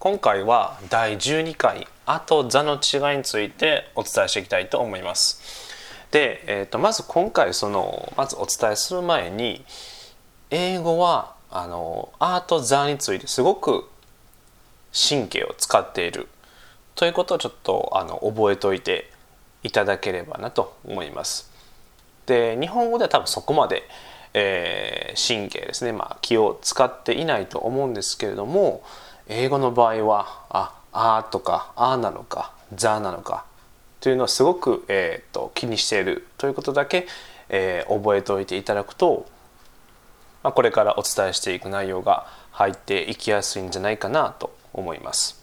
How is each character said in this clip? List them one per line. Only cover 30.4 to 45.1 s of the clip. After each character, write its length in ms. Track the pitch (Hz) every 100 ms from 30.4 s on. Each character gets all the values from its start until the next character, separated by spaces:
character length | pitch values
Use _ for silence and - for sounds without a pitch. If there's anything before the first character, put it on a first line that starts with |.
| -
「あ」 240 | 90 92 - -
あ 320 | - 113 110
ー 60 | 110
と 80 | 95
か、 340 | - 85 - -
あ 160 | 120
ー 40 | 131
な 120 | 107
の 140 | -
か、 260 | - - - - -
ザ 240 | 101 113 107
な 140 | 101
の 60 | 80
か 260 | - - - - - - - -
と 80 | 135
い 60 |
う 20 | 127
の 80 |
を 20 | 117
す 160 | -
ご 140 | 143 180
く、 280 | 135 110 -
え 340 | 98 85 - -
ー 20 |
と、 200 | - -
気 120 | - 120
に 120 | 107
し 100 | -
て 120 | 104
い 40 |
る 220 | 95 - - -
と 120 | 139
い 20 |
う 40 |
こ 80 | 135
と 100 | 147
だ 120 | 143
け、 220 | 143 180 180 - - - -
え 360 | 98 95 87 -
ー、 80 | 104
覚 200 | 104 101
え 60 |
て 100 | 95
お 80 | 98
い 60 | 95
て 100 | 92
い 80 |
た 100 | 101
だ 80 | 101
く 140 | 101 -
と、 280 | 175 123 - - - - - - - - - - - -
ま 80 | 139
あ、 20 |
こ 100 | 139
れ 100 | 117
か 100 | 110
ら 160 | 104 104
お 40 |
伝 260 | - - 95
え 40 |
し 60 | -
て 160 | 101
い 60 | 90
く 80 | 95
内 200 | 98 95
容 140 | 92
が 240 | 98 87 - - -
入 220 | - 101
っ 20 |
て 340 | 92 - 98 78
い 60 |
き 160 | - -
や 100 | 104
す 160 | - 101
い 20 |
ん 80 | 92
じ 80 | 92
ゃ 40 |
な 100 | 98
い 60 | 107
か 100 | 98
な 260 | 151 131 -
と 160 | - - -
思 200 | - 87 78
い 20 |
ま 140 | -